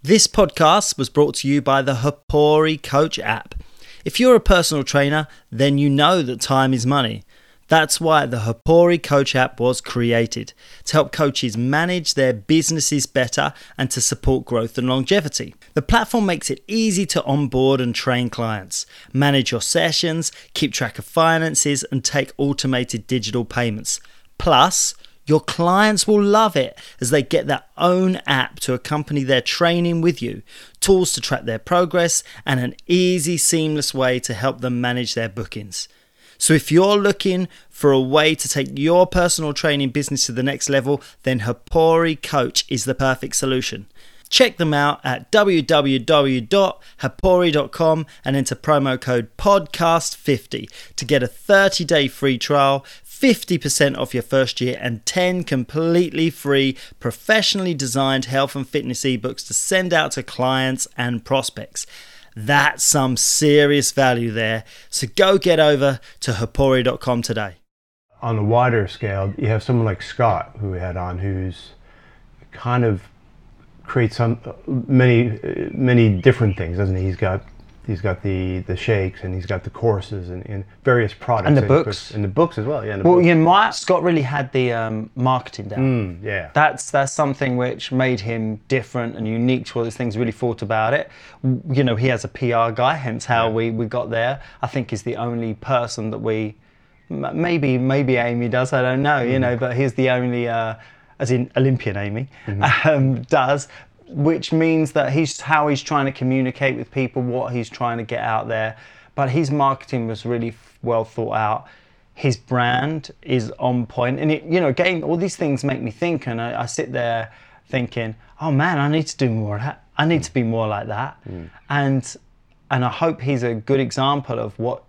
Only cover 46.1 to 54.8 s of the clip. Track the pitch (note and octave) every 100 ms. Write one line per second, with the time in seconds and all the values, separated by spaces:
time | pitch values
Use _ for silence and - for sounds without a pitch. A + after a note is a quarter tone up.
46.1 | D#3 C#3 B2+ G#2+ G3 F#3+ - - - C3
47.1 | - G3 F3+ F3 D3+ B2 - E3 D#3+ D3+
48.1 | - C3 C#3 C3 B2+ - D3 C#3 B2+ -
49.1 | B2+ A2 - G#3 G3 D#3 - E3+ E3 -
50.1 | - - C3 - A2 G#2 - - - A#2+
51.1 | C#3+ B2 - - G3 G3 - D#3+ D#3+ C3+
52.1 | - C#3 B2 - D3 C#3 C#3 - - -
53.1 | - C4+ A3+ - E3+ C#3+ - C#3 A#2 B2+
54.1 | B2+ - C3+ B2+ - B2 B2